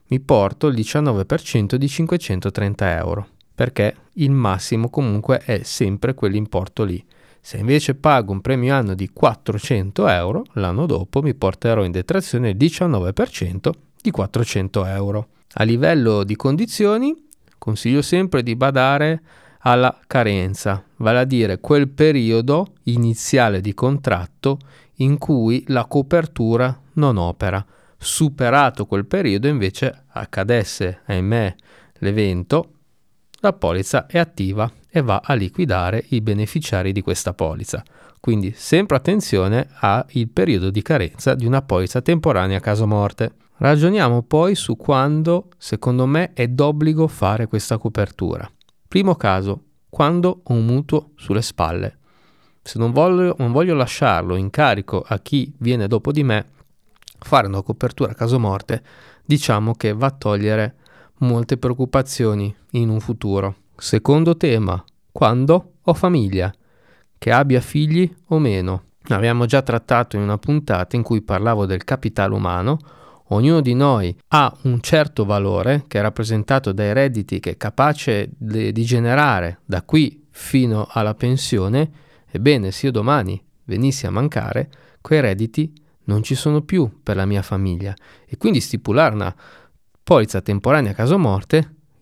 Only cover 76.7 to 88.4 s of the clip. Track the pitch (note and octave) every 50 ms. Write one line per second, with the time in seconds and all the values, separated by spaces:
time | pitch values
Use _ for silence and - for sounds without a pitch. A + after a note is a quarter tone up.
76.7 | F#2+ G2+ G#2 G2+ G#2 C3+ C#3 C3+ A#2+ A2 F#2+ - - F2+ - F2+ - - - G#2
77.7 | - - C3+ D3+ D3+ D3+ - - A2 G2+ G2+ - - - A#2 A2 G#2+ A2+ G#2+ G#2
78.7 | G#2 A2 A#2 A#2 B2+ A#2+ A#2 A#2 B2 C#3+ D3 C#3+ A2+ F#2 F2 E2+ F2+ - _ -
79.7 | F#2+ F2 - - D3+ D#3 D3+ - - - - _ - - - - - C3+ B2+ A#2+
80.7 | A2 G#2+ G#2 - - A#2+ G#2+ G#2+ G#2+ - - A#2+ B2+ C3+ - - C3 G2+ F#2 G2
81.7 | A2+ C#3 D#3+ D#3 - - _ _ _ _ _ _ - F#2 G#2+ C#3+ D3 B2 G2 F#2+
82.7 | - - - C#3 A#2+ A2 G#2 B2 D3 C#3+ G2+ F#2+ F#2+ F#2+ - _ _ _ _ -
83.7 | G2 G2 B2+ C#3 C3+ - - F#2 F#2+ G#2 C3+ D3+ - - A2 - - A#2+ C#3 -
84.7 | - - _ _ _ _ - - D#3 D#3 C3+ G#2+ F#2+ G2+ A2+ A2+ - - D3+ D#3
85.7 | - - _ _ _ _ _ - G#2 G#2+ A2 - C3+ C3 - D3+ D3+ D3+ D3+ -
86.7 | F#3 F#3 C#3+ G#2+ - - _ - G#2 F#2+ F#2+ G2 G#2 G2 F2+ - G#2 F#2+ G2 F#2+
87.7 | F2 F2 G2 G2 G2 - _ - - _ _ _ - -